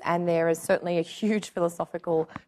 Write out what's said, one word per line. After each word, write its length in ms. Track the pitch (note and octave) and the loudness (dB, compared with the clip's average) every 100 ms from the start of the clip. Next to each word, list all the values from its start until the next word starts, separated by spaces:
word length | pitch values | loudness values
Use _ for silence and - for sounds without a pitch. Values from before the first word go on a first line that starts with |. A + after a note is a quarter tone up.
and 240 | - F3 F3 | -2 0 2
there 200 | E3 E3 | 2 2
is 120 | E3 | 2
certainly 380 | - F#3+ F3+ F3 | 0 0 0 -2
a 40 | |
huge 480 | E3 - G#3 G#3+ - | -2 -2 0 0 -2
philosophical 800 | F#3+ E3+ E3+ E3+ E3+ - D#3+ D#3+ - | -2 -2 -2 -6 -6 0 0 0 -6